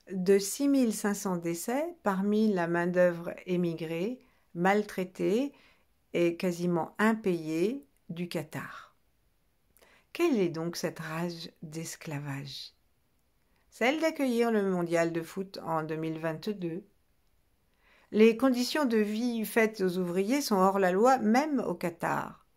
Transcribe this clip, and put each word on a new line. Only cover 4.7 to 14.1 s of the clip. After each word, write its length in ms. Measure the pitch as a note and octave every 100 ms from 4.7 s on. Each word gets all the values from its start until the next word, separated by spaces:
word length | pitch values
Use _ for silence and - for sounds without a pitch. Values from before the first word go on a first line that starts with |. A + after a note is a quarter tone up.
| G#3 G#3 - F#3 - F3 G#3+ C#4 - - _ _ _ _
et 220 | E3+ F3 E3+
quasiment 600 | F#3 E3+ F3 E3+ - -
impayée 880 | G#3+ A3 G3+ E3+ D#3 D#3+ F#3+ C#4 - _ _
du 180 | E3+ F3
Qatar. 680 | F3 D3+ C#3 - - - _ _ _ _ _ _ _ _ _ _ _ _
Quelle 280 | - E4+ A#3+
est 100 | F3
donc 260 | D#3 E3 E3+
cette 240 | E3+ D#3+
rage 500 | D#3+ D#3+ F3 E3+ E3 -
d'esclavage ? 1120 | D#3+ D#3 E3 - - C#3+ D3 C#3 C#3 C3+ - - _ _ _ _ _ _ _ _ _
Celle 300 | - A3+ D#4
d'accueillir 520 | D#4+